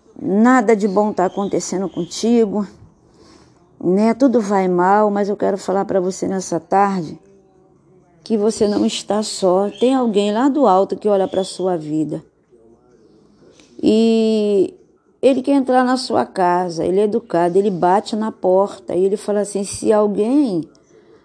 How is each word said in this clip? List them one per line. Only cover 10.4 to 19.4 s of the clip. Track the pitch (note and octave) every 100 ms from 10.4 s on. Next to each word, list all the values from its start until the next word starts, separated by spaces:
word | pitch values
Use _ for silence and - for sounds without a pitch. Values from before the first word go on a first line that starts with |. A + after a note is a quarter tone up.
| C#4
do | C#4 A#3+
alto | F#3 G3 F#3+
que | G#3+
olha | G3+ F#3
pra | F#3
sua | F#3+ - F#3 F3
vida. | D3+ D#3 D3+ D#3+ - _ _ _ _ _ _ _ _ _ _ _ - - - -
E | - G#3+ A3+ A3+ A3 A3 G#3 G3+ F3+ - _ _ _ -
ele | B3+ C4
quer | B3+
entrar | C#4 B3+ B3+
na | B3 B3+
sua | - A3+ A#3
casa, | - F3+ F3 F3+ D#3+ F3
ele | F#3+
é |
educado, | G#3 A3+ - E3+ F3 F3+
ele | G#3
bate | F3+ F3 G3 G#3 G#3+
na | A3
porta | - F#3 F#3 G3 - - F3
e |
ele | F#3+ G3+
fala | - G#3